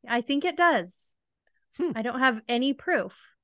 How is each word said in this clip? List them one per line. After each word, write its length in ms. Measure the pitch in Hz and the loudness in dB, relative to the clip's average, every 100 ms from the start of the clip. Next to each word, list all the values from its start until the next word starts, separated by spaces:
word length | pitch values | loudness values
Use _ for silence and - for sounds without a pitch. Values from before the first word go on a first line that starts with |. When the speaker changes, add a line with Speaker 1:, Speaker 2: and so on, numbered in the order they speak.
| - | -2
Speaker 1:
I 140 | 240 | -4
think 240 | 240 285 | 0 0
it 100 | 359 | 0
does. 600 | 311 349 247 175 - - _ _ _ _ _ _ - | 2 4 4 -2 -14 -20 _ _ _ _ _ _ -4
Speaker 2:
Hmm. 140 | 349 | -2
Speaker 1:
I 60 | 226 | -2
don't 160 | 226 254 | -4 2
have 220 | 262 220 - | 2 2 -2
any 260 | 240 269 | 0 0
proof 640 | 277 - 302 190 - - _ | -2 -2 -2 -2 -10 -20 _